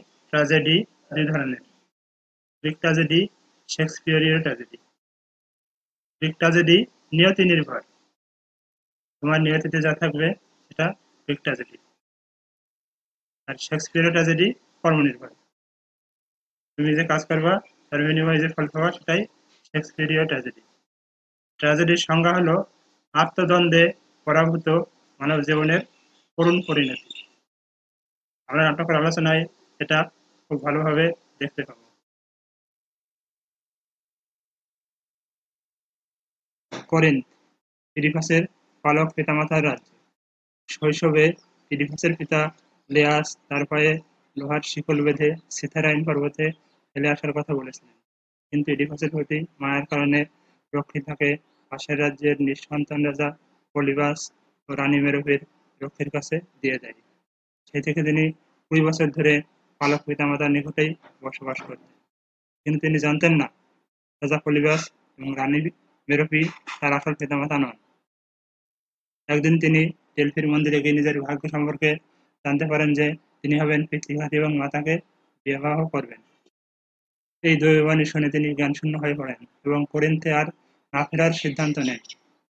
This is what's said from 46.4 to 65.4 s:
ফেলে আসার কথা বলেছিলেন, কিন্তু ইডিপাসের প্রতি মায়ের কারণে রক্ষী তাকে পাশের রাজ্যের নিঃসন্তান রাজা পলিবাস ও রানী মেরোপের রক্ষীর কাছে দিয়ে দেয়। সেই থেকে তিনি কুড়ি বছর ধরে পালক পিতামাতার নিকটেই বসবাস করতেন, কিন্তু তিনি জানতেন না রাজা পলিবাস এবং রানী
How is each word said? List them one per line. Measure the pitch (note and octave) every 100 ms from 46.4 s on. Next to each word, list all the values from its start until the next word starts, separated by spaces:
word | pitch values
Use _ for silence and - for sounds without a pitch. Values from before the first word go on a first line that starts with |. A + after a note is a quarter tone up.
| D#3 D#3+ _ _ _
ফেলে | C#3+ D3
আসার | D3 D3+
কথা | C#3+ D3
বলেছিলেন, | C#3 C3 - _ _ _ _ _ _ -
কিন্তু | D3 D3
ইডিপাসের | C3+ D3 D3 D#3
প্রতি | D#3 C#3+ D#3 E3 -
মায়ের | C#3 C#3+ C#3
কারণে | D3 C#3+ D3 D3+ _ _ _ _
রক্ষী | D3 C#3+ D3+
তাকে | C#3+ D3 C#3+ D3+ _ _ -
পাশের | C3+ - C#3+
রাজ্যের | D3 C#3 D3 C#3+
নিঃসন্তান | C#3 C3+ - D3 D3 D3
রাজা | D3 C#3 D3 D3 _ _ _
পলিবাস | C#3+ C#3 C#3 D3 D3+ - _ _ _ -
ও |
রানী | C#3 C#3 C#3+
মেরোপের | C#3+ C#3+ C#3+ C#3 - _ _ -
রক্ষীর | C#3 - C#3+
কাছে | D3 C#3 D#3+ F3 _
দিয়ে | C3+ C3
দেয়। | A#2+ A2+ _ _ _ _ _ _
সেই | _ C#3+
থেকে | C#3+ D3+
তিনি | D3+ D3+ D#3+
কুড়ি | D#3+ _ _ - D#3+
বছর | D#3 D#3+ D#3
ধরে | D3+ D3+ D3 D3 _ _ -
পালক | C#3+ D3
পিতামাতার | - D3 D3 C#3+ D3+
নিকটেই | C#3+ C#3+ D#3 D#3 E3 - _
বসবাস | C3 - C3+ C3
করতেন, | - B2 _ _ _ _ _ _ _ _
কিন্তু | - D3+
তিনি | D#3 D#3
জানতেন | D3 D3+ E3+ D#3
না | B2+ _ _ _ _ _ _ -
রাজা | C#3+ D3+
পলিবাস | - D3 D3 D#3 D#3+ _ _ -
এবং | C3+
রানী | C3+